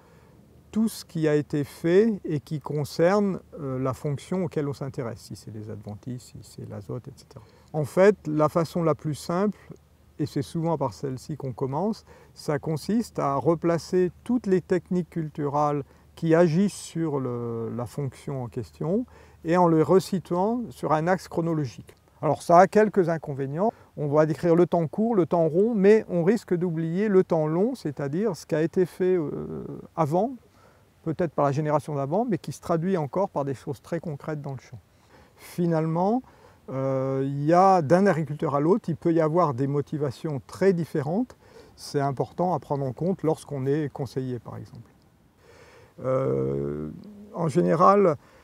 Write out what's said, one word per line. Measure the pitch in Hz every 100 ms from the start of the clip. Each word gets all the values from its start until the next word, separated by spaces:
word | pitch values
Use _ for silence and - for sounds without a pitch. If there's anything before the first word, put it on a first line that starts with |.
| _ - - - - - -
tout | 214 220
ce | - -
qui | 165 156
a | 151
été | 139 151 139
fait | - 165 180 226 202 -
et | 151
qui | - 151
concerne, | - 147 143 - 170 208 202 175 - 175
euh, | 139 131
la | 131
fonction | 123 156 135 - 185 170
auquel | 160 143
on |
s'intéresse, | 139 135 - 120 95
si | - 107
c'est | -
les | 110 107
adventices, | 104 104 107 - 123 -
si | -
c'est | - - 110
l'azote, | 107 104 123 -
et | -
cetera. | - 113 - _ _
En | 156 143
fait, | - 196 202 -
la | 151 151
façon | 175 160 180
la | 165 147
plus | 156 139
simple, | - 175 208 - - - _ _ _ -
et | 147
c'est | 147
souvent | - 170 160 156
par | 135
celle-ci | - 139 127 - 151
qu'on | 135
commence, | 117 131 143 202 214 - - - -
ça | - 147
consiste | 156 156 - 226 220 -
à | 143 139
replacer | 127 170 170 170 - 185 180 -
toutes | - 247 208
les | 185
techniques | - 180 - 180 165
culturales | 170 156 - 143 143 147 147 131 - _ -
qui | 165 160
agissent | 180 160 202
sur | - - 165 165 139
le, | 127 120 117 113 113 113
la | 120
fonction | - 135 - - 139
en | 120
question | - 110 - 151 208 254 - - -
et | 160 180
en | 175
les | 160
resituant | 147 185 - 185 - 175 202 247 196
sur | - 147
un | 156 165
axe | 185 -
chronologique. | - 165 160 135 - - - _ -
Alors | 156 135
ça | - 170
a | 190
quelques | 208 220 202 170
inconvénients. | 165 - 135 135 151 214 - - -
On | 147
va | 147 156
décrire | 165 175 165
le | 175
temps | 175 160
court, | - 220 214
le | 160
temps | 175 160
rond, | 160 220
mais | 226 190 220 -
on | 180
risque | 165 226 - 175
d'oublier | 180 160 165 175 220
le | 190
temps | 185 170 156
long, | 165 220
c'est-à-dire | 262 156 139 139 165 220 165
ce | -
qui |
a | 151
été | 160 - 175
fait, | - 185 185
euh, | 143 147 151 156 131 139 - -
avant, | 151 175 233 254 _ _ _ _ _ _
peut-être | 160 151 170
par | - 143
la |
génération | 135 151 151 - 143
d'avant, | 139 180 254
mais | 170
qui | -
se | -
traduit | - 170 180 185
encore | 143 180 196
par | 147
des | 139 135
choses | - 135
très | - 170
concrètes | 175 143 - 151
dans | 143
le | 131
champ. | - 104 _ _ _ - _ _
Finalement, | - - 175 160 160 165 185 247 - - - _ -
euh, | 131 135 135 135 135 139
il | 139
y | 147
a, | 175 190 185
d'un | 139 175 202
agriculteur | 156 151 151 160
à | 143
l'autre, | 156 214 -
il | 151
peut | 170
y | 165
avoir | 156 165 160 123
des | 139
motivations | 143 139 151 143 - 165 139 -
très | - 190
différentes. | 170 165 160 143 190 247 - _ - - -
C'est | - 147
important | 139 127 139 - 180
à | 156
prendre | - 143 139
en |
compte | 117 170 185
lorsqu'on | - 160 - 143 131
est | 147 147
conseiller, | - 131 139 131 123
par | - 110
exemple. | 110 - - _ _ _ _ _ _ - - - - - 127
Euh, | 131 131 65 67 69 69 73 76 - 202 208 -
en | - 165
général, | 165 175 170 190 202 185 143 - -